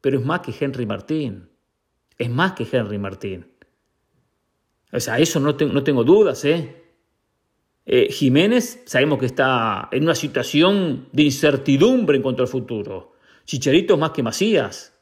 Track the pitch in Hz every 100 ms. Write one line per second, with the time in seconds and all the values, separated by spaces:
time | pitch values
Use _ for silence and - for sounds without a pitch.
0 | 135 135 123 175 - 113 139 131 113 98
1 | - 156 135 98 90 _ _ _ _ _
2 | _ _ 120 123 185 190 - 127 104 104
3 | 98 95 98 92 - _ _ _ _ _
4 | _ _ _ _ _ _ _ _ _ 120
5 | 113 117 160 160 139 147 147 139 135 135
6 | 120 196 202 135 143 170 135 - _ _
7 | _ _ _ _ _ _ _ _ - 123
8 | 110 - 135 135 196 247 240 - - 127
9 | 147 139 131 131 131 127 113 98 - 131
10 | 156 151 147 - 120 143 180 202 175 127
11 | - - 147 131 151 139 - 135 208 254
12 | 190 139 131 123 123 131 107 110 101 95
13 | - _ _ _ - 123 135 156 - 170
14 | 156 151 117 - 208 190 104 - - _